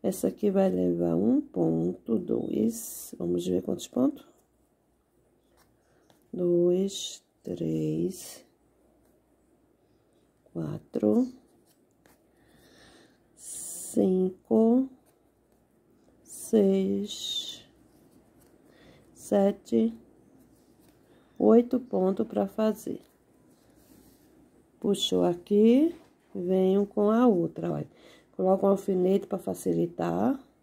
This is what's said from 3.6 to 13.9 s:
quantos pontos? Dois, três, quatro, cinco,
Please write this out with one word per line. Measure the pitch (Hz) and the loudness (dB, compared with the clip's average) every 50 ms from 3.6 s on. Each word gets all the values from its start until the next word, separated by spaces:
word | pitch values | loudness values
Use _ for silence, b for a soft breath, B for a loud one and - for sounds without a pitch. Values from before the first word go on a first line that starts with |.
quantos | - - 90 87 - - | -2 -4 -6 -6 -8 -6
pontos? | - 123 - 139 - - - - _ _ _ _ _ _ _ _ _ _ _ _ _ _ _ _ _ _ _ _ _ _ _ _ _ _ _ _ b b b b b b b b b b b _ | -2 0 0 0 -2 -6 -20 -20 _ _ _ _ _ _ _ _ _ _ _ _ _ _ _ _ _ _ _ _ _ _ _ _ _ _ _ _ b b b b b b b b b b b _
Dois, | - 180 180 175 175 175 175 180 175 185 196 196 196 - - - - - _ _ _ _ | -6 -2 0 2 4 4 4 4 4 2 0 -2 -4 -8 -10 -10 -12 -16 _ _ _ _
três, | _ - 175 165 165 160 160 156 156 156 156 160 170 185 196 - - - - - - _ _ _ _ _ _ _ _ _ _ _ _ _ _ _ _ _ _ _ _ _ _ _ _ _ _ _ _ _ _ _ _ _ _ _ _ _ _ _ _ _ | _ -10 -8 -4 -4 -4 -2 -2 -2 -2 -2 -2 -2 -4 -4 -8 -16 -18 -18 -20 -20 _ _ _ _ _ _ _ _ _ _ _ _ _ _ _ _ _ _ _ _ _ _ _ _ _ _ _ _ _ _ _ _ _ _ _ _ _ _ _ _ _
quatro, | _ 170 160 147 147 - - _ - - 214 214 214 233 254 254 - - _ _ _ _ _ _ _ _ _ _ _ _ _ _ _ _ _ _ b b b b b b b b b b b b b b b b b b b _ _ | _ -8 -8 -8 -10 -12 -14 _ -6 0 2 2 2 2 0 -2 -6 -20 _ _ _ _ _ _ _ _ _ _ _ _ _ _ _ _ _ _ b b b b b b b b b b b b b b b b b b b _ _
cinco, | _ - - - - - - - - - - | _ -18 -16 -14 -12 -12 -12 -12 -14 -14 -6